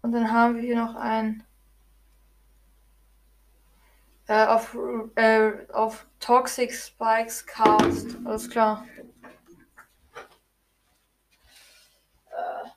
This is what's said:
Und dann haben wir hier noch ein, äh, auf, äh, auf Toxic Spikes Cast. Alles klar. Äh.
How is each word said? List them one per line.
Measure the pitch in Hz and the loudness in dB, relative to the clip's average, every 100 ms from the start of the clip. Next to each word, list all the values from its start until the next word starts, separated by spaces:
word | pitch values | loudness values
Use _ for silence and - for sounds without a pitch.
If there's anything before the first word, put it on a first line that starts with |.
Und | 233 | -2
dann | 233 226 | 0 2
haben | 233 233 233 | 4 4 2
wir | |
hier | 240 233 | -2 -2
noch | 233 233 | -2 -6
ein, | 233 220 220 220 - _ _ _ _ _ _ _ _ _ _ _ _ _ _ _ _ _ _ _ _ _ _ _ _ _ _ _ - | -4 -2 -2 -6 -14 _ _ _ _ _ _ _ _ _ _ _ _ _ _ _ _ _ _ _ _ _ _ _ _ _ _ _ 0
äh, | 214 214 | 2 4
auf, | 226 - 233 - 233 226 - | 4 0 -8 -6 -6 -6 2
äh, | 220 220 220 202 - | 4 4 2 -2 -8
auf | - 220 220 - _ | -4 -4 -4 -20 _
Toxic | - 247 254 - 240 | 2 4 4 -4 -4
Spikes | - - _ 226 220 226 - - | -6 -14 _ 0 0 -2 -10 -12
Cast. | - 214 - - - - - | 2 4 6 4 0 -8 -12
Alles | 233 220 - | -8 -8 -4
klar. | 233 220 214 - - - _ - - _ 339 _ - - _ _ - - _ _ _ _ _ _ _ _ _ _ _ _ - - _ _ _ _ _ _ | 0 0 0 -10 -20 -20 _ -20 -20 _ -20 _ -20 -20 _ _ -20 -20 _ _ _ _ _ _ _ _ _ _ _ _ -20 -20 _ _ _ _ _ _
Äh. | - - - - | -8 -8 -8 -14